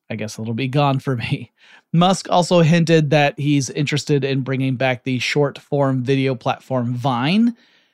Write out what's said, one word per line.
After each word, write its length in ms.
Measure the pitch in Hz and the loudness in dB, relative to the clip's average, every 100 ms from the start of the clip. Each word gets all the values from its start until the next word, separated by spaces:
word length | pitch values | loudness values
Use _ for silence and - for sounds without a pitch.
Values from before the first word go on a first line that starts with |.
| - | -12
I 60 | 110 | -8
guess 240 | 107 - | -8 -8
it'll 160 | 113 113 | -6 -4
be 120 | 131 | -2
gone 320 | 147 143 135 | 0 0 0
for 160 | 139 120 | -2 -4
me. 360 | - - - _ _ - _ | -4 -6 -8 _ _ -20 _
Musk 340 | 165 180 185 - | 2 2 2 0
also 320 | 180 170 175 | 0 2 4
hinted 500 | 156 170 165 165 147 | 4 4 4 2 4
that 280 | 151 143 - | 2 2 0
he's 300 | 143 143 127 | 0 0 0
interested 540 | 151 143 143 - 143 | -4 -2 -2 0 0
in 180 | 135 135 | 0 -2
bringing 340 | 131 131 131 123 | -2 -2 -2 0
back 280 | 131 123 | -2 -2
the 160 | 135 127 | -4 -4
short-form 840 | - 147 143 - - 143 135 131 | -2 0 0 -2 -4 0 0 0
video 300 | 123 135 135 | 0 0 0
platform 640 | 123 135 - - 131 120 123 | -2 -4 -6 -4 -4 -2 -2
Vine, 600 | 135 120 139 208 240 233 _ _ _ | -2 0 0 2 2 -2 _ _ _